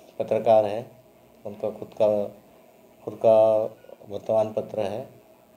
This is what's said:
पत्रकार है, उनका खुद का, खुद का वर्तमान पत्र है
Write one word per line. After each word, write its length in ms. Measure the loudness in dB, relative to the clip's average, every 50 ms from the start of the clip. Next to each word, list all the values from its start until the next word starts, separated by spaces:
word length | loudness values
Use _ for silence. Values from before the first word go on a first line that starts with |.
| -20 -16 -10 -8
पत्रकार 460 | -6 -4 -4 -2 2 4 4 4 4
है, 220 | 2 -2 -8 -10 -12 -18 _ _ _ _ _ _ _ _ _ -18
उनका 240 | -16 -14 -8 -8 -8
खुद 180 | -8 -10 -14 -12
का, 360 | -4 0 0 0 2 0 -2 -6 -8 -16 _ _ _ _ _ _ _ _ _ _ _ _ -14
खुद 100 | -14 -8
का 480 | 0 2 4 6 6 6 4 4 2 0 -4 -8 -14 -20 -20 -20 -20 -18 -14
वर्तमान 440 | -14 -12 -6 -2 0 0 0 -2 -4
पत्र 280 | -8 -8 -6 -6 -6
है 280 | -6 -6 -6 -8 -12 -14 -18 -20 _ _ _ _ _ _ _